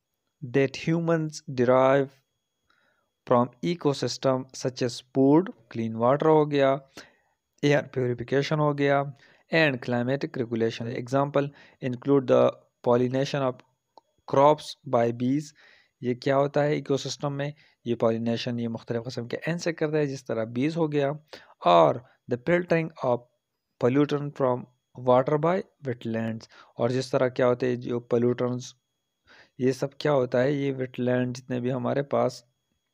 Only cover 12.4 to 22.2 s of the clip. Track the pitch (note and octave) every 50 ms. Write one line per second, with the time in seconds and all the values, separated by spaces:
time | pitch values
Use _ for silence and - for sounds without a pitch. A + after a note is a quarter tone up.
12.4 | B2 B2 - - _ _ _ _ - B2 A#2+ B2 B2+ B2 B2+ C3 C#3 C#3+ - C#3+
13.4 | C3+ B2+ B2+ - - _ _ _ _ _ _ _ _ _ _ _ _ - - C3+
14.4 | C#3 D3 D#3 D3+ - - - _ - C3 C3 A#2+ A#2 A#2+ A#2 A#2+ B2 B2 C3+ D3
15.4 | D#3 - - _ _ _ _ _ _ _ _ - B2+ A#2+ B2 B2 - D3 C3+ C#3
16.4 | C#3+ C#3+ - D3+ C#3+ D3 D3+ D3 C#3 - C#3 C3 - C3+ B2+ - - C#3+ C#3+ C#3
17.4 | C#3+ D3 D3+ _ _ _ _ _ - A#2+ A#2 A#2 - A2+ A2+ A2+ A#2 A#2 A#2 A2+
18.4 | - B2+ A#2+ A#2 A#2 A#2 A2+ A2+ - - A#2 A#2 A#2 B2+ - - A#2 A#2 - -
19.4 | - D#3 E3 F3 - F3 D#3+ - D#3+ D3+ D3+ D#3 D3+ C#3 C3+ C#3 - - A#2+ A2+
20.4 | A2 A#2 A#2+ B2 C3 D#3 E3 E3 E3 D3+ D3 D3 C#3 C#3 D3+ D3+ _ _ - -
21.4 | - - _ - - F3 F3 E3+ E3 C#3+ C3 B2+ - _ _ _